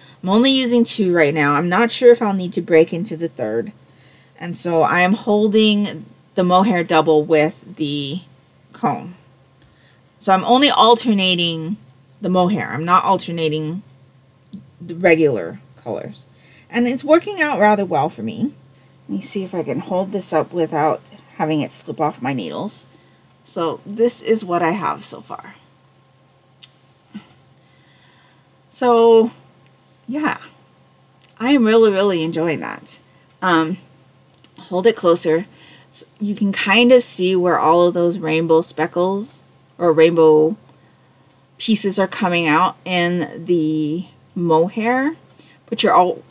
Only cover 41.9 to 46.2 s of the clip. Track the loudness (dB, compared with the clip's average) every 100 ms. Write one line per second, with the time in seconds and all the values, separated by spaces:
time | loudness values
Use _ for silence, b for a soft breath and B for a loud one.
41.9 | -2 -2 -2 -2 0 0 2 0 -4 -4
42.9 | -2 0 -2 -4 -8 -2 0 0 -2 -4
43.9 | -6 -10 _ _ -6 0 0 0 -2 -2
44.9 | -2 -2 -6 _ b b b _ -2 2
45.9 | 2 2 -2